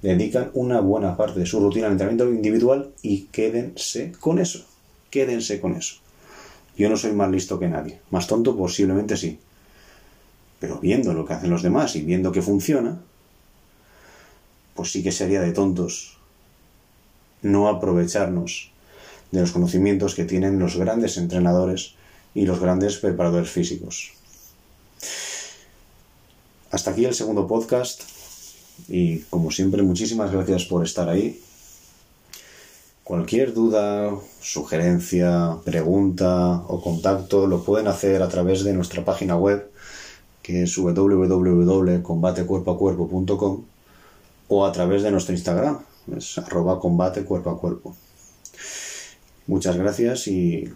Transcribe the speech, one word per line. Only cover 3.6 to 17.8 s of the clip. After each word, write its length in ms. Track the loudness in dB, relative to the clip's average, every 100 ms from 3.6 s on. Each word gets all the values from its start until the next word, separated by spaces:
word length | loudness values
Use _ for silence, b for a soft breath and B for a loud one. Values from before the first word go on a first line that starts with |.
| -6 -8 -8 -6 -8 -4
con 200 | 0 0
eso. 260 | 0 -4 -18 _ _ _ _
Quédense 500 | 0 0 0 -2 -4
con 140 | -2
eso. 220 | -4 -8 -12 _ B B B B B B
Yo 140 | 0 0
no 80 | 2
soy 160 | 0
más 160 | 0 2
listo 300 | 0 -2 -4
que 100 | -2
nadie. 320 | -4 -8 -14 _
Más 160 | -4
tonto 320 | 0 2 2 0
posiblemente 580 | -2 0 2 2 0
sí. 240 | -4 -4 -8 _ b b b b b b b b _ _ _
Pero 200 | -10 -4
viendo 340 | 0 2 0
lo 100 | -2
que 100 | -4
hacen 180 | -4 -2
los 100 | 0
demás 340 | 2 0 0
y 60 | -2
viendo 300 | -2 0 0
que 100 | 0
funciona, 580 | 0 0 2 0 0 -6 -14 _ _ _ _ _ _ b b b b b b b _ _ _
pues 180 | -10 -6
sí 120 | -4
que 80 | -4
sería 280 | -2 0 0
de 140 | 0
tontos 640 | 2 0 0 -4 -6 -14 -20 _ _ _ _ _ _ _ _ _ _ _ _
no 260 | 2 4 4
aprovecharnos 1000 | 2